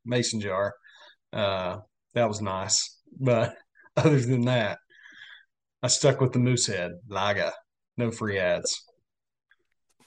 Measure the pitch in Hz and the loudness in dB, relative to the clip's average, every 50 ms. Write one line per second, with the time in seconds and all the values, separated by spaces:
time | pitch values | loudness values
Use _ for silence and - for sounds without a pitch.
0 | - 113 123 123 117 - - 110 104 101 92 95 101 101 - - _ - - - | -6 -2 0 0 0 0 -2 -4 -4 -2 -2 -2 -2 -2 -4 -8 _ -20 -20 -20
1 | - - - _ _ _ - 110 104 98 98 92 92 90 90 98 - _ _ _ | -20 -20 -20 _ _ _ -4 -2 -2 0 0 -2 -4 -4 -6 -8 -10 _ _ _
2 | _ _ - 123 117 110 104 101 107 98 95 95 95 95 - - - - - _ | _ _ 0 0 0 0 0 -2 -4 -4 -4 -4 -2 -2 -2 -2 -2 -4 -8 _
3 | _ _ - - 135 123 120 113 120 123 - - - _ _ _ - - _ - | _ _ -10 -2 0 2 2 2 2 0 -4 -8 -18 _ _ _ -20 -6 _ 2
4 | 135 160 147 131 117 120 131 120 120 127 127 120 107 101 - - _ _ _ - | 4 6 4 4 4 2 2 2 2 2 2 2 0 -2 -4 -8 _ _ _ -20
5 | - - - - - - - - _ _ _ _ _ _ _ _ - 123 - - | -20 -20 -20 -20 -20 -20 -20 -20 _ _ _ _ _ _ _ _ -2 -2 0 2
6 | - 139 131 - 135 131 - 127 123 127 127 120 - - 101 92 87 87 87 87 | 4 4 4 4 2 0 2 2 2 2 2 2 0 -2 -2 -4 -6 -6 -8 -12
7 | 110 110 101 95 98 104 101 98 85 82 - - - _ _ _ _ _ _ - | -14 -8 -4 -2 0 0 0 0 0 -2 -4 -6 -12 _ _ _ _ _ _ -4
8 | 120 117 113 - 113 107 98 98 92 90 87 90 87 - - - - _ _ _ | -4 -4 -4 -4 -4 -4 -2 0 0 0 0 0 -2 -4 -6 -6 -8 _ _ _
9 | _ _ _ _ _ _ _ _ _ _ _ _ _ _ _ _ _ _ _ _ | _ _ _ _ _ _ _ _ _ _ _ _ _ _ _ _ _ _ _ _
10 | _ | _